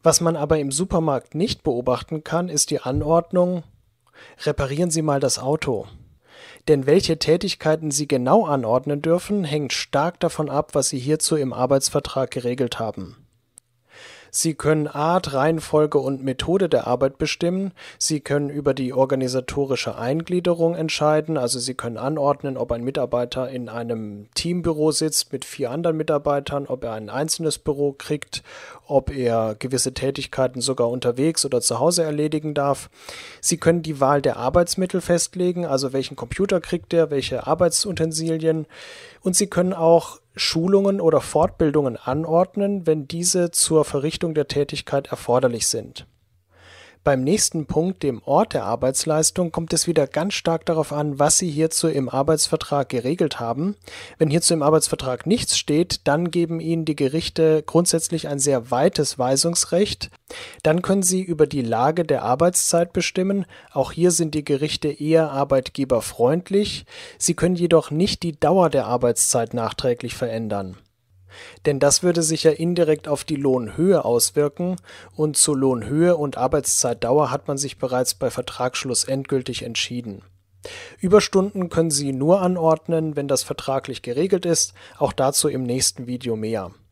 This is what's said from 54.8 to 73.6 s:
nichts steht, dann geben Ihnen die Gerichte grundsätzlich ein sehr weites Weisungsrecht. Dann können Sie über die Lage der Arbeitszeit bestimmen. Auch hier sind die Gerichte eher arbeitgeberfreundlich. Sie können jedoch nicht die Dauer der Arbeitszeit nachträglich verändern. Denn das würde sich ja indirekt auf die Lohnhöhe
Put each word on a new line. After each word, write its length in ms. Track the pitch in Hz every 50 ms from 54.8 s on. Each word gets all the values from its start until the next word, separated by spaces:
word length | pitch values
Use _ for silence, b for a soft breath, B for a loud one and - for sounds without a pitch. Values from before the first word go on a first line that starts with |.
| - - - - 127 131 127 - -
nichts 300 | 156 214 240 - - -
steht, 500 | - - - 143 156 180 - - - _
dann 240 | 139 143 160 175 175
geben 300 | - 175 170 160 170 165
Ihnen 240 | 160 160 165 165 160
die 120 | 156 147
Gerichte 680 | - 143 131 143 165 - - - - 160 156 156 156
grundsätzlich 640 | - - - 160 175 - - 165 - - 175 156 - 151
ein 100 | 143 139
sehr 320 | 131 147 139 123 117 123
weites 480 | 123 120 147 190 - - 147 - - -
Weisungsrecht. 920 | 127 127 135 135 - 170 170 - - - - 180 208 - - _ - - - _ _ B B B B B B B
Dann 200 | - 156 156 180
können 200 | 175 - 190 196
Sie 200 | 190 180 185 185
über 240 | 190 175 170 151 156
die 160 | 139 151 143
Lage 420 | 123 113 110 113 123 147 160 175 170
der 180 | - 143 120
Arbeitszeit 720 | - - - 139 165 180 180 - - - - 170 175 175
bestimmen. 540 | - 185 170 - - 190 185 196 196 202 180 B B B B B
Auch 200 | - 135 131 -
hier 180 | - 160 175 180
sind 240 | 165 - 170 156 147
die 100 | 151 147
Gerichte 440 | - 143 131 151 151 - - - 151
eher 420 | 139 - 147 151 160 160 160 147
arbeitgeberfreundlich. 1500 | 139 135 143 143 139 135 127 - _ - 135 131 127 113 - - - - 117 123 151 180 180 - 190 202 208 196 - - - B B B B B B
Sie 160 | B - -
können 240 | 170 - 160 175 185
jedoch 340 | 170 175 165 165 160 - -
nicht 320 | 147 156 185 208 - -
die 160 | - 170 151 _
Dauer 300 | - 147 175 196 175 156
der 160 | 143 139 113
Arbeitszeit 720 | 110 104 123 123 120 113 - - - - 123 117 - -
nachträglich 600 | 120 113 107 - - - 127 120 120 - 117 -
verändern. 600 | - 127 117 110 113 113 107 104 101 98 92 92 - _ _ _ _ _ _ _ _ _ B B B B B B B _
Denn 140 | 151 143 131
das 240 | 143 143 139 -
würde 220 | - 180 165 170 165
sich 180 | 156 160 151
ja 80 | - 160
indirekt 560 | 147 147 165 175 175 175 170 151 156 151 -
auf 160 | 151 147 135
die 140 | - - 156
Lohnhöhe 680 | 139 139 135 127 127